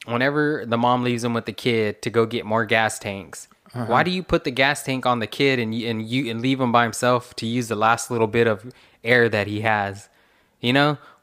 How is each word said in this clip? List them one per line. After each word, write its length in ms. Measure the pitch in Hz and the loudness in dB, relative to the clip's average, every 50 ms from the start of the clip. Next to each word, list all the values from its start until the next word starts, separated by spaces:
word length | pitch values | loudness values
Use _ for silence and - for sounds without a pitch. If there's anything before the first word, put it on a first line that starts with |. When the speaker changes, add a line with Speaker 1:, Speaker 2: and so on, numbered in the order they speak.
| - | -8
Speaker 1:
whenever 580 | 113 117 120 131 143 143 151 147 147 151 127 - | -6 -2 0 0 0 2 0 0 0 -2 -4 -2
the 120 | 117 117 | -2 0
mom 260 | 117 120 123 127 123 123 | 2 2 2 2 2 2
leaves 200 | 123 120 113 120 | 0 -2 -2 -2
him 100 | 120 117 | -2 -2
with 120 | 113 - | -2 -4
the 80 | 117 101 | -6 -10
kid 480 | - - 127 113 113 107 104 104 - - | -4 -2 0 0 2 0 -2 -4 -6 -8
to 60 | 123 | -2
go 160 | 101 117 113 | 0 0 0
get 200 | 110 120 110 87 | 2 -2 -6 -4
more 200 | 104 107 113 113 | -2 -2 -2 0
gas 340 | 98 110 113 110 107 - - | 2 2 2 2 0 -2 -6
tanks, 480 | - 104 98 98 82 71 - - - - _ _ _ _ - | -8 -10 -10 -10 -12 -14 -18 -20 -20 -20 _ _ _ _ -10
Speaker 2:
Uh-huh. 120 | 123 117 | -8 -2
Speaker 1:
why 160 | 113 120 139 160 | 2 2 2 2
do 80 | 180 | 2
you 100 | 185 185 170 | -2 -4 -2
put 200 | - 170 165 - | 0 -2 0 0
the 80 | 147 | -2
gas 320 | 123 131 135 139 147 - - | 0 2 2 2 2 -2 -4
tank 220 | 139 131 127 120 | -4 -4 0 0
on 120 | 123 123 117 | 0 0 0
the 80 | 107 | -2
kid 300 | - - - 143 139 131 123 | -4 -2 0 2 2 2 2
and 120 | 113 110 110 | -2 -2 -4
y-, 120 | 120 107 | -4 -4
and 140 | 117 113 110 110 | -4 -4 -6 -4
you, 220 | 110 123 135 143 113 | -4 -4 -2 -2 -4
and 100 | 113 113 | -4 -2
leave 200 | 120 131 135 131 | 0 0 0 0
him 100 | 131 120 | 2 2
by 120 | 117 120 120 | 4 4 4
himself 520 | 113 - - 127 123 123 120 - - - | 2 0 0 2 2 2 0 -2 -6 -10
to 80 | - 113 | -8 -6
use 200 | 113 117 127 117 | -4 -2 -4 -2
the 80 | 110 110 | -2 -2
last 360 | 104 110 113 117 - - - | 2 2 2 2 2 -2 -4
little 160 | 123 113 113 | 0 0 0
bit 180 | 104 113 117 117 | 2 2 2 2
of 240 | 113 107 101 113 123 - - - _ _ _ - | 2 2 -2 -6 -14 -20 -20 -20 _ _ _ 0
air 240 | 113 123 120 117 110 | 2 4 4 4 4
that 180 | 110 104 98 | 2 0 -2
he 140 | 104 104 104 | -2 -4 -2
has? 460 | 110 113 107 104 98 98 98 101 - _ _ _ _ _ _ _ _ _ _ _ | 0 0 0 0 0 -4 -6 -10 -16 _ _ _ _ _ _ _ _ _ _ _
You 120 | - 120 127 | 0 2 4
know? 240 | 143 143 151 147 - - - - _ | 4 4 2 0 -2 -8 -18 -20 _